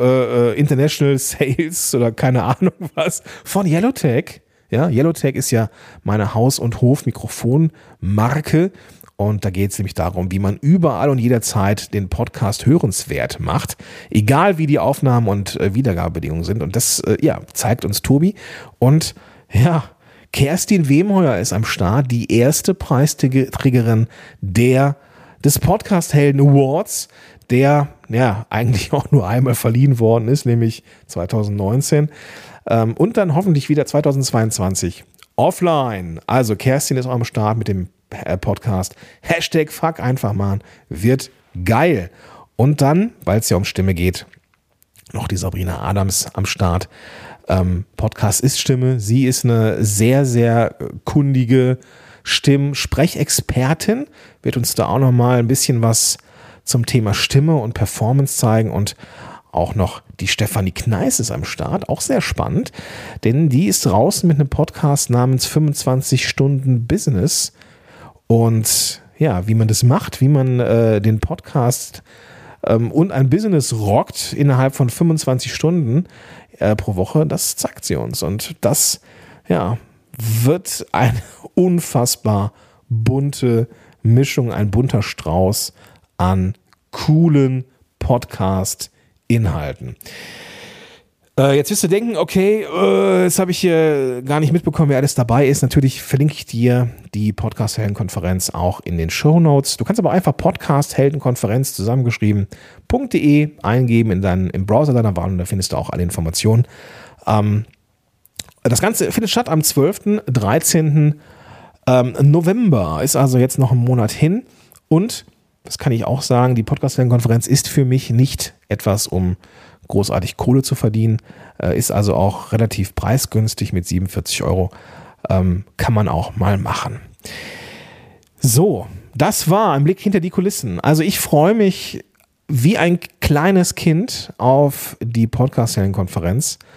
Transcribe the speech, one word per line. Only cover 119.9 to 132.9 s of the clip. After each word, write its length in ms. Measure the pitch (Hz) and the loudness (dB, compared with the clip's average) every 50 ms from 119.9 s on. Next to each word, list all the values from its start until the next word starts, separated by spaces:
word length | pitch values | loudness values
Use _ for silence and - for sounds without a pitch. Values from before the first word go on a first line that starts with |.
| - 101 98 - - - - - - | 0 0 0 2 0 -2 -2 -4 -6
Kohle 260 | - - 127 123 135 131 | -4 0 2 2 2 2
zu 120 | - 135 | 0 -4
verdienen, 440 | - - 113 104 110 113 113 113 113 - - - - - - - - - | -2 -2 -2 0 2 2 2 0 -2 -4 -10 -20 -20 -20 -20 -12 -6 -4
äh, 160 | 87 - - | -2 0 0
ist 120 | 120 - | -2 -2
also 240 | - 101 104 104 - | 0 0 0 0 2
auch 380 | 62 95 95 - - - - - | 2 2 0 0 -4 -10 -4 -2
relativ 420 | 110 113 107 - - 95 - - | 0 0 0 -2 -4 -6 -6 -4
preisgünstig 760 | - - - 113 139 - - - 110 110 110 - - 101 101 - | -6 -2 0 0 0 -2 -2 -2 0 0 0 -2 -4 -6 -4 -4
mit 140 | 90 85 | -4 -4
siebenundvierzig 560 | - 87 90 95 92 - - - - - - - | -2 -4 -2 -2 -2 -6 -6 -6 -6 -6 -4 -2
Euro. 280 | - 90 92 90 92 - - - - - - - - - _ - - | -2 0 0 0 -2 -4 -12 -20 -20 -20 -20 -20 -20 -20 _ -6 -2
Ähm, 340 | - 92 92 92 90 95 101 _ _ - | 0 0 2 2 0 -2 -4 _ _ -4
kann 160 | - - 117 | -2 0 0
man 140 | 104 104 87 | 0 0 0
auch 280 | 65 - - - - | -2 -4 -4 -6 -4
mal 220 | 107 113 107 101 98 | -2 0 0 0 0
machen. 420 | 95 - - - - - - - - - - _ - - - - - - - - - - - - - - - - - - - _ _ _ _ _ | -2 -4 -6 -6 -6 -8 -10 -12 -16 -20 -20 _ -20 -18 -18 -16 -16 -16 -18 -18 -18 -20 -20 -20 -20 -20 -20 -20 -20 -20 -20 _ _ _ _ _
So, 480 | - 131 110 135 180 208 151 98 - - - - - - - | -4 0 2 4 2 2 0 -2 -6 -10 -16 -18 -20 -14 -4
das 340 | 110 143 196 214 - - 160 | -2 0 0 0 -2 0 2
war 260 | 180 208 220 190 147 | 2 2 4 2 2
ein 100 | 139 143 | 2 2
Blick 160 | 160 190 - | 2 0 0
hinter 200 | - 214 196 196 | 0 0 0 0
die 80 | 165 180 | -2 -2
Kulissen. 500 | - - 180 202 - - - 107 90 85 | -4 -2 -2 -2 -2 -4 -6 -6 -6 -4
Also 220 | - 131 156 156 156 | 0 2 2 2 2
ich 160 | 202 - - | 0 -2 -2
freue 340 | - - - 147 151 185 220 | -2 0 2 4 4 4 4
mich 500 | 226 208 190 185 - - - - - - _ _ _ _ _ _ _ _ - | 4 2 2 0 -2 -8 -12 -14 -14 -16 _ _ _ _ _ _ _ _ -4
wie 280 | 156 123 120 165 226 | -2 2 2 2 4
ein 220 | - 165 175 | 4 2 2